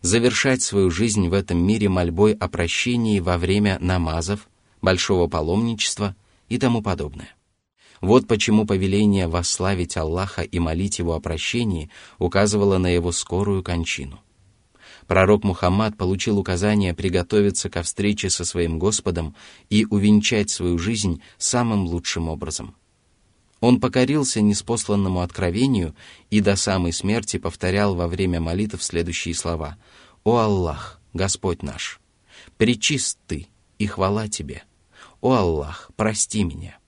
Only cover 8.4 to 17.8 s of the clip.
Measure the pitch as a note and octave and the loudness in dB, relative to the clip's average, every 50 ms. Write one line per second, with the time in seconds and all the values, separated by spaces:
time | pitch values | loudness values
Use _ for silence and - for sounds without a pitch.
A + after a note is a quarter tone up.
8.4 | - - G#2+ G#2+ A2 G#2+ G2+ F#2+ F#2+ F#2+ F#2+ G2+ G#2+ G#2 G2+ G2 F#2 E2 E2 F2 | 2 2 4 2 4 2 0 0 0 0 2 2 4 4 4 2 0 0 -2 -2
9.4 | F2 - - - F#2 F#2+ G2+ F2+ F2 E2 - - D#2 D#2 E2 F2 F#2+ G2 - - | -2 -2 -4 -2 -2 -2 -2 -2 -4 -4 -4 -4 -4 -2 -2 -4 -4 -6 -6 -8
10.4 | E2+ - - F2 E2+ D#2+ D#2+ E2+ F#2+ G2+ - - F2 E2+ E2 D#2+ - - E2 E2 | -8 -4 -2 -2 -2 -2 -2 -2 -2 -4 -4 -4 -2 -2 -2 -4 -4 -6 -6 -6
11.4 | - - - A#2+ A#2+ A2 F#2+ E2 D2+ - - - - - - _ - F2 E2+ G2 | -6 -4 -2 -2 -2 -2 -2 -4 -6 -10 -14 -20 -20 -20 -8 _ -4 0 2 2
12.4 | G#2 G#2 G#2 G#2 G2+ G2+ G2 F#2 F2+ F2+ F2 F2 E2+ F2 E2+ - - - - F2+ | 2 4 2 4 4 4 4 4 2 2 2 2 0 0 -4 -4 -6 -4 -2 -2
13.4 | G2+ G2+ G2+ F#2+ F2+ - F2+ E2+ E2 - - - C#2 C#2 C#2+ - _ _ _ _ | 0 0 -2 -2 -2 -2 -4 -4 -2 -4 -6 -8 -8 -12 -14 -18 _ _ _ _
14.4 | _ _ _ _ _ _ _ _ - - - - - _ F#2 F#2 F#2+ F#2+ G#2 G#2 | _ _ _ _ _ _ _ _ -20 -20 -20 -20 -4 _ 4 4 6 6 4 4
15.4 | G#2 G2+ F#2 - - F2+ F#2 G2+ A2 A2 G#2+ - G2 F2+ F#2+ G2 - - G#2+ G2+ | 4 0 -2 2 0 2 2 2 0 -2 -2 -2 -2 -2 -2 -2 0 0 0 0
16.4 | F#2+ - F#2 F2 F#2+ G#2 G#2+ G#2 G2 F#2 E2+ - - F#2+ F2 F2+ F2 - - G#2 | 0 0 -2 0 2 2 2 2 2 0 -2 -2 -2 0 0 0 -2 2 2 2
17.4 | G2+ G2+ G2 - - G2 - F2 | 2 2 0 -2 -6 -4 -4 -4